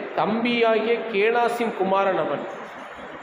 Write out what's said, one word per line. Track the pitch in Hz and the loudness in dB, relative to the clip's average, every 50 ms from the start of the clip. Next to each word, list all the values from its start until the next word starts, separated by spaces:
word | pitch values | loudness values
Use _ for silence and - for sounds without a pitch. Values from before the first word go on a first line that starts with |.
| - - - | -8 -4 -2
தம்பியாகிய | - 151 190 220 233 233 240 240 240 226 226 226 214 - 233 233 226 - - | 0 0 2 0 0 0 0 2 4 4 4 4 4 2 2 0 0 -2 -2
கேனாசின் | 226 196 208 226 240 247 233 226 233 - 233 220 - - | 0 2 2 4 4 4 2 2 0 0 -2 -2 -2 -2
குமாரன் | 185 190 190 196 196 196 180 170 | 0 2 2 2 2 2 2 0
அவன். | 151 139 143 139 - - - - - - - - - - - - - - - - | 0 -2 -2 -4 -6 -8 -10 -12 -12 -14 -14 -14 -16 -14 -14 -14 -14 -14 -14 -14